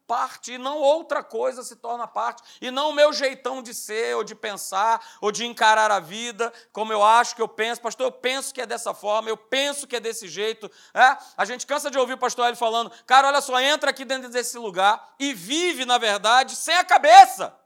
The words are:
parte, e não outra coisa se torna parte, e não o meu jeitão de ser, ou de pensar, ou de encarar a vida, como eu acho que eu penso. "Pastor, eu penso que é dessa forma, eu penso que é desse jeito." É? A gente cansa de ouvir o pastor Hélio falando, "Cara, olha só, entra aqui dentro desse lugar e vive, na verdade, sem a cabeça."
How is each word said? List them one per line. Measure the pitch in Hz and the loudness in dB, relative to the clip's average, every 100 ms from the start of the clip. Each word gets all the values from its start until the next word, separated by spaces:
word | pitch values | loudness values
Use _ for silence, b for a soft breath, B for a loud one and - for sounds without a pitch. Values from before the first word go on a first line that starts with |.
| - | -8
parte, | 233 262 - - | -6 -6 -10 -16
e | 247 | -12
não | 254 302 | -8 -2
outra | 277 320 330 294 | 0 0 -2 -6
coisa | - 226 254 247 | -6 -6 -6 -6
se | 240 233 | -12 -14
torna | 233 240 220 | -10 -10 -8
parte, | - 233 226 B B | -6 -6 -8 B B
e | 233 | -8
não | 254 302 | -4 -2
o | |
meu | 285 294 | 4 2
jeitão | 294 269 269 247 262 | 2 -4 -6 -8 -10
de | 240 | -12
ser, | 226 - 214 233 240 | -14 -10 -6 -4 -4
ou | |
de | 202 | -6
pensar, | 214 220 190 - 190 220 226 - - | -10 -12 -10 -6 -2 0 -2 -4 -8
ou | 202 | -6
de | 202 240 | -4 -6
encarar | 233 220 220 214 | 0 2 4 2
a | 202 | 0
vida, | 160 208 240 202 233 B B | -4 -10 -10 -6 -8 B B
como | - 220 | -8 -4
eu | 214 | 2
acho | 208 233 240 - | 4 4 2 -2
que | |
eu | 220 | -6
penso. | - 220 233 | -4 -4 -4
"Pastor, | 233 - 254 | -8 -6 -6
eu | |
penso | 254 247 269 254 | -4 -4 -4 -6
que | - | -8
é | 226 | -8
dessa | 233 - | -8 -8
forma, | 190 202 214 220 | -8 -4 -4 -4
eu | 214 | -8
penso | _ 262 285 277 262 | _ -2 -2 -4 -8
que | 240 | -8
é | |
desse | 226 220 185 | -8 -10 -12
jeito." | 156 214 220 196 B B | -6 -6 -6 -12 B B
É? | 190 254 277 B - | 4 4 4 B -6
A | |
gente | 196 247 - | -6 -6 -6
cansa | 285 285 | -6 -4
de | 269 | -2
ouvir | 247 | -2
o | 254 | -2
pastor | 247 247 240 | -6 -2 -2
Hélio | 233 | -2
falando, | 233 226 220 B - | -2 -2 -6 B 4
"Cara, | 254 277 | 4 6
olha | 285 | 2
só, | 262 254 | 0 0
entra | 262 294 294 | 0 0 -2
aqui | 269 254 | -4 -6
dentro | 262 247 | -8 -6
desse | 240 240 240 | -6 -6 -8
lugar | 226 175 196 220 - - | -8 0 0 0 -4 -8
e | 277 | -6
vive, | 233 175 302 359 269 | -6 -6 -4 -2 -4
na | 254 247 | -2 0
verdade, | 226 202 202 247 262 - | 0 -2 2 2 2 -4
sem | - 339 | -2 -2
a | 359 | 2
cabeça." | 349 285 370 370 262 175 - | 4 10 12 12 8 -10 -10